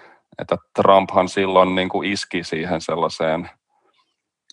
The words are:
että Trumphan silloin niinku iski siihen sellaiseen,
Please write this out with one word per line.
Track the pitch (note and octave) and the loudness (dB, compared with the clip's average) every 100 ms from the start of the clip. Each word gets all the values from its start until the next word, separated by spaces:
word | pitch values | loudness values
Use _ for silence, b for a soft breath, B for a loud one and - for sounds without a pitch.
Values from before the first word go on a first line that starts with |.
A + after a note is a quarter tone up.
| B B B - | B B B -14
että | - F2 _ - | -6 -6 _ 2
Trumphan | G2 G2 F#2 G2 F#2 | 6 6 4 0 0
silloin | G2+ F#2+ F#2 F#2 | -2 2 4 4
niinku | F#2 F#2 G2 | 2 -2 -4
iski | E2+ G2 - F2 | -4 -6 -6 -8
siihen | E2 D#2+ E2 E2 | -6 -6 -4 -6
sellaiseen, | - D#2+ D#2+ - D#2+ E2 F2+ _ _ _ _ _ _ _ _ _ _ | -4 -2 -2 -2 -2 -4 -6 _ _ _ _ _ _ _ _ _ _